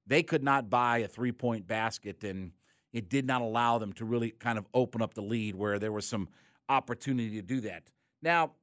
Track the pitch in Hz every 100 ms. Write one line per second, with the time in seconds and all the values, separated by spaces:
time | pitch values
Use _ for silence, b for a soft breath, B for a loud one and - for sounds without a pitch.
0 | - 147 165 156 139 139 107 123 120 117
1 | 104 - 123 120 120 110 90 110 113 -
2 | 101 95 104 95 92 - _ _ _ 117
3 | 90 139 131 127 117 113 120 117 104 -
4 | 110 120 117 - 120 110 98 127 123 113
5 | 110 - 104 117 107 92 104 101 107 104
6 | - 110 87 b b b - 135 - 117
7 | 139 127 110 107 92 131 107 85 - _
8 | _ _ 160 170 156 _